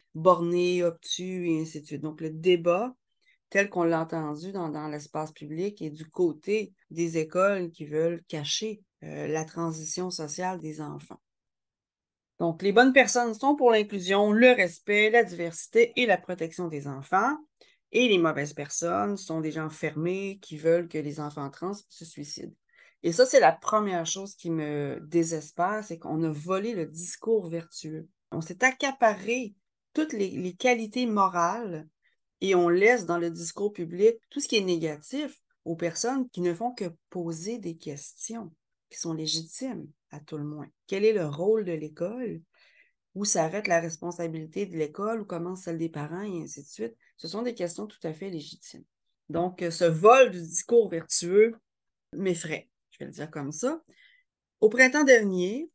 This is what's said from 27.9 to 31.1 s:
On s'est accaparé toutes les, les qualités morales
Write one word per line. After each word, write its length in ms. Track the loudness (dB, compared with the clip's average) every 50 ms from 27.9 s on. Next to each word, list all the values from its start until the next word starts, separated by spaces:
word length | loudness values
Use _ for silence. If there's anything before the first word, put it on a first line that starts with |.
| -12 -12 -12 -16 _ _ _ -10
On 100 | -8 -8
s'est 240 | -6 -8 -2 0 0
accaparé 880 | 0 2 0 -4 -4 0 2 2 2 2 2 -2 -4 -4 -2 -4 -6 -12 _ _ _ _ _ _ _ -4
toutes 180 | -4 -2 -2
les, 200 | -2 -4 -4 -4
les 240 | -4 -6 -6 -6 -4
qualités 500 | 0 2 2 2 2 0 -4 -4 -2 -2
morales 840 | 0